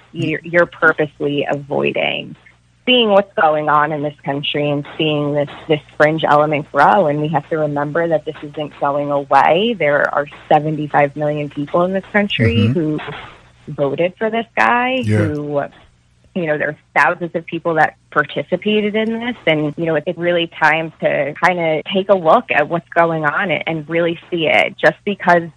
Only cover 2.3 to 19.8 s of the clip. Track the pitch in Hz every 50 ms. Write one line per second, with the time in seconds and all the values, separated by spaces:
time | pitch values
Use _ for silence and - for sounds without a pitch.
2.3 | - - _ - _ _ _ _ _ _ _ - 254 247 233 214 202 196 202 -
3.3 | _ - 175 156 156 151 151 151 147 151 147 151 156 147 143 151 143 - _ 151
4.3 | 139 143 147 - - 151 147 147 147 143 143 - - - 165 156 151 147 147 143
5.3 | 147 147 143 143 - - - - 156 147 - - - - 151 151 160 160 151 -
6.3 | 147 147 151 151 156 139 - - - 139 147 175 214 208 180 151 143 151 151 151
7.3 | 165 147 151 - 165 156 156 151 147 143 147 151 147 170 170 170 160 151 - -
8.3 | 151 - - 147 143 160 151 139 - - 156 143 143 143 143 143 143 143 143 139
9.3 | 139 135 135 151 151 175 214 233 240 180 160 147 147 143 - - - 143 143 147
10.3 | - - - - 165 156 147 156 156 147 151 143 - 147 147 143 139 147 151 147
11.3 | 147 151 147 143 - - 143 143 - 175 175 185 190 190 190 - - 208 202 202
12.3 | - - 117 113 233 - 104 110 135 180 156 156 151 151 - - 147 - - -
13.3 | - - - _ _ _ _ - 151 139 143 139 135 147 170 185 185 _ 226 220
14.3 | 214 233 226 - _ - 214 220 240 240 247 254 262 262 240 208 214 214 165 156
15.3 | 151 147 147 147 147 143 143 - - - - _ _ _ _ _ _ _ _ _
16.3 | _ 196 170 156 151 147 147 147 151 - _ _ _ 170 143 156 175 - 175 165
17.3 | - 170 165 - - 165 - 170 165 156 151 - - _ _ _ - - 147 -
18.3 | - - 139 - 185 175 - 208 214 214 202 208 196 220 220 220 226 226 233 247
19.3 | 247 - - 165 156 151 151 147 147 -